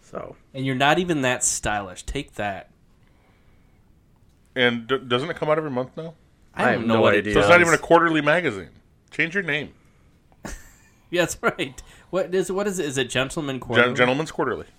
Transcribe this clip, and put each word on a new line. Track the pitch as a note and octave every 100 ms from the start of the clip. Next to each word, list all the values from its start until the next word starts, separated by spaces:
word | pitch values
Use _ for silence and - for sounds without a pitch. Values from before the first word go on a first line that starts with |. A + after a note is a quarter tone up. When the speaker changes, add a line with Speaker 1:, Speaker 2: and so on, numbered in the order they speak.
Speaker 1:
So. | _ - - - _ C3+
Speaker 2:
And | C3+
you're | B2+
not | C#3 E3
even | F3+ D#3
that | B2+ B2
stylish. | - - A2+ G#2 G2 F2+
Take | - C#3 C#3+ -
that. | G#2 F#2 - _ _ _ _ _ _ _ _ _ _ _ _ _ _ _ _ _ _ C3
Speaker 3:
And | B2 A#2+ A#2
d-, | C3+
doesn't | C3 B2 E3
it | D#3+
come | D3+
out | D#3
every | D#3
month | B2+ C3 -
now? | E3 - _ _ _ -
Speaker 2:
I |
don't | F#3
Speaker 1:
I |
have | G#2+ A2+
Speaker 2:
know | A2+
Speaker 1:
no |
Speaker 2:
what | A2+
it | G#2
Speaker 1:
idea. | G2+
Speaker 3:
So | G#2
it's | -
not | F3
Speaker 2:
does. | E3+
Speaker 3:
even | D#3
a |
quarterly | - E3+ E3+ D#3
magazine. | D3 E3 E3 G2 F2 - _ _ _
Change | - D#3+ F#3+
your |
name. | E3+ D3 - - _ _ _ _ _ _
Speaker 2:
<laughs> | - - - - _ _ _
Yeah, | F3
that's | - -
right. | A#3 - D#3+ - - - -
What | F3+ F3 F#3
is, | F#3
what | F#3+ G#3
is | F#3
it? | D3
Is | C3+
it | B2+
Gentleman | B2+ C3+ - C#3+ C3
Speaker 3:
Gen-, |
Speaker 2:
Quarterly? | A#2+ A#2+ B2 A#2+
Speaker 3:
Gentleman's | B2 C3+ D#3
Quarterly. | - C#3 F2+ -